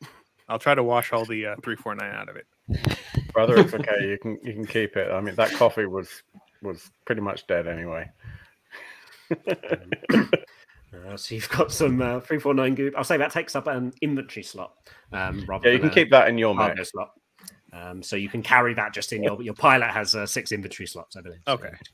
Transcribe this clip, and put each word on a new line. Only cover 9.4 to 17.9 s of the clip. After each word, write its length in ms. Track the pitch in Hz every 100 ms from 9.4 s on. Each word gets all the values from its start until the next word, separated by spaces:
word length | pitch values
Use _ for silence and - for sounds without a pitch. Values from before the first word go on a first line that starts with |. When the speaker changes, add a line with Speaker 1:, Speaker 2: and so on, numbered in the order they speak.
| - - - - 90 - - 233 - - - _ _ _ _
Speaker 3:
Uh, 240 | 90 92 101
so 200 | - 110
you've 120 | -
got 200 | 131 -
some, 320 | - 147 127
uh, 160 | 123 123
three 220 | - 151
four 120 | 143
nine 220 | 135 131
goop. 200 | 131 139 139
I'll 80 |
say 120 | 131 160
that 140 | 151
takes 240 | 175 -
up 140 | 139 151
an 240 | 127 123 -
inventory 400 | 147 139 131 110
slot, 300 | - 98 - _ - - -
um, 320 | 98 92 98 95
rather 220 | 95 123
Speaker 2:
Yeah, 60 |
you 40 | 123
Speaker 3:
than 120 | 151
Speaker 2:
can 80 | 180
Speaker 3:
a 40 |
Speaker 2:
keep 80 | 131
that 160 | 131 117
in 100 | 117
your 160 | 113 101
Speaker 3:
cargo 180 | 104
Speaker 2:
mech. 120 | 92 90
Speaker 3:
slot. 240 | 95 90 _ _ _ - - _
Um, 300 | 87 87